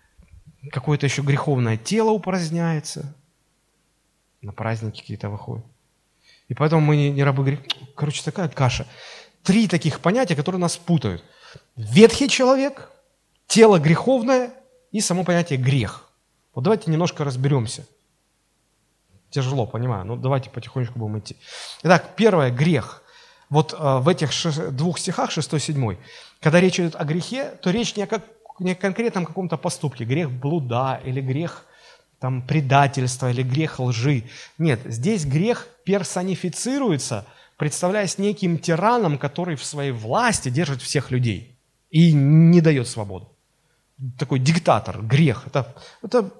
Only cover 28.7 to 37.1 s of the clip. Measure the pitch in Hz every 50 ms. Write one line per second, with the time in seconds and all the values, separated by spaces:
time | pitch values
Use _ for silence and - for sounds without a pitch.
28.7 | 180 180 - 196 185 - 233 226 - 190 165 156 160 196 185 165 170 - - 175
29.7 | - - - 139 - - 117 110 135 160 175 131 127 123 139 143 170 170 135 120
30.7 | 117 120 131 131 127 117 - 135 127 139 135 131 131 147 170 170 - - - _
31.7 | _ _ - - - _ _ _ _ - - 127 131 127 127 - - 160 143 127
32.7 | 139 139 143 135 - 135 127 123 - - 131 123 120 123 127 127 127 156 156 147
33.7 | - - 127 123 113 110 120 147 143 120 113 - - - - - _ - 165 160
34.7 | 123 - - - 117 113 127 202 226 190 151 139 127 156 190 233 233 - - -
35.7 | _ _ - 185 196 202 175 - - 185 180 190 180 - - 175 - - - 233
36.7 | 269 285 269 220 156 131 - -